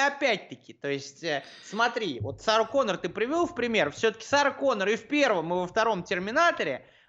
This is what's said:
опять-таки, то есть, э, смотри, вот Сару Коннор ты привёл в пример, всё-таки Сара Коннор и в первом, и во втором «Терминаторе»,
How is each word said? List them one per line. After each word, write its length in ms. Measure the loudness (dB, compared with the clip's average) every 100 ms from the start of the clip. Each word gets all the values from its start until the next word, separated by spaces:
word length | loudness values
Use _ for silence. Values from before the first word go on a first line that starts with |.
| 2
опять-таки, 680 | 2 0 0 -4 -18 -18
то 140 | -10 -6
есть, 340 | -6 -6 -10
э, 200 | -4 -4 -6 -18
смотри, 580 | -8 0 0 0 -4 -6
вот 220 | -8 -4
Сару 240 | 2 2 4
Коннор 320 | 2 0 0
ты 120 | -4
привёл 360 | -4 -2 0 0
в 80 |
пример, 380 | -2 0 2 0
всё-таки 340 | 2 -2 -2 0
Сара 260 | 2 2
Коннор 360 | 2 0 2 0
и 60 | -2
в 120 | -2
первом, 460 | 2 2 2 0
и 20 | -2
во 100 | -2
втором 360 | 0 0 0
«Терминаторе», 840 | -2 -4 -2 2 2 2 -2 -6 -10 _